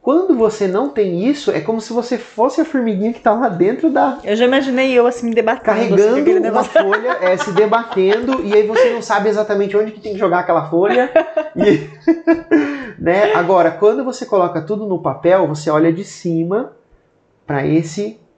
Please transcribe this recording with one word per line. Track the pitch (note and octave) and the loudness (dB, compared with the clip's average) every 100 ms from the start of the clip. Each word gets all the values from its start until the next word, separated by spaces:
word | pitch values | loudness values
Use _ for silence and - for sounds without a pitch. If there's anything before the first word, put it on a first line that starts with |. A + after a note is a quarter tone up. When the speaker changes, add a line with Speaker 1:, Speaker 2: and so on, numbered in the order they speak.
Speaker 1:
Quando | - D#4+ F#4+ | 2 0 2
você | C4 A3 G#3+ G3 | 2 2 0 -2
não | F#3+ C#4+ | -2 -2
tem | A#3+ G3 F3 | -2 -2 0
isso, | A3+ C#4+ - | -2 -2 -2
é | D#3+ | -4
como | D#3 A3+ | -4 -6
se | G#3+ | -4
você | A#3+ A#3 A#3+ | -6 -4 -8
fosse | - - B3 D#4+ | -8 -2 0 0
a | |
formiguinha | D#4 C4+ A3+ F#3+ G#3+ | -2 -2 -2 -2 -4
que | A#3 | -2
tá | A#3+ | 0
lá | G#3+ B3+ | 0 -2
dentro | F3 F#3+ C4 D#4+ | 0 0 2 0
da | C#4 C#4+ B3 | 2 0 -2
Speaker 2:
Eu | - G#3+ | -4 0
já | |
imaginei | B3 C4+ C4+ B3+ C4 | 2 2 0 0 2
eu, | B3 A#3+ | 2 2
assim, | A#3+ A#3 | 0 -2
me | |
debatendo, | A3+ A3 - - | 0 0 -2 0
assim, | G#3+ G#3+ | 0 2
com | F3+ | 4
Speaker 1:
carregando | G#3+ C4 | 4 4
Speaker 2:
aquele | D4+ F#4 | 4 2
Speaker 1:
uma | C4+ | 2
Speaker 2:
negócio. | A3+ - D#4+ | 0 2 2
Speaker 1:
folha, | F4 - B4 - | 2 0 -2 -2
é, | F#3 F#3 | 0 0
se | F#3+ | 0
debatendo, | F#3 G#3+ A3+ A#3 G3+ F#3+ G#3+ B3 C4 | 2 4 2 0 0 2 2 0 -4
e | G3+ | 2
aí | G#3 G#3+ | 2 4
você | A3+ A#3+ | 2 2
não | A3+ | 0
sabe | G3+ G#3 G#3 | -2 0 0
exatamente | G#3 G#3+ G3+ G3+ G3+ | -2 -2 -2 0 0
onde | A3 | -2
que | G#3+ | -6
tem | G#3+ | -10
que | G3 | -2
jogar | G3 F3 | 0 0
aquela | F3+ E3 D3+ | 0 -2 0
folha. | E3+ G3 B3 B3+ D#4+ E4 - - - | 0 2 2 2 0 0 -6 -6 0
E, | G#3 E3 - - - E4 - E4 | 2 2 -2 -4 0 0 0 -2
<laughs> | - D4+ C#4+ C#4+ B3 - | 2 0 0 -6 -12 -6
né? | E3 F#3 G#3+ | 0 2 2
Agora, | G#4+ F3 F#3+ E3+ | 2 2 2 2
quando | - G#3 B3 | 2 2 2
você | C4 B3 A3 | -6 -8 -2
coloca | G3+ F3 E3+ | 0 0 -2
tudo | D3+ G#3 G#3+ | -6 -6 -4
no | F3 | -4
papel, | D#3 C3 E3+ F#3+ E3 | -4 -2 2 2 2
você | D3+ D#3+ | -4 -2
olha | D3+ E3 | 2 2
de | E3 | 0
cima | G3+ - F3 E3 E3 G#3 C#4+ - _ _ _ _ _ _ - | -10 -10 -4 -4 -2 -4 -6 -14 _ _ _ _ _ _ -6
pra | C#3+ | -4
esse | D3 D#3 E3 G3+ G#3 A3 _ | 0 0 -2 -8 -8 -10 _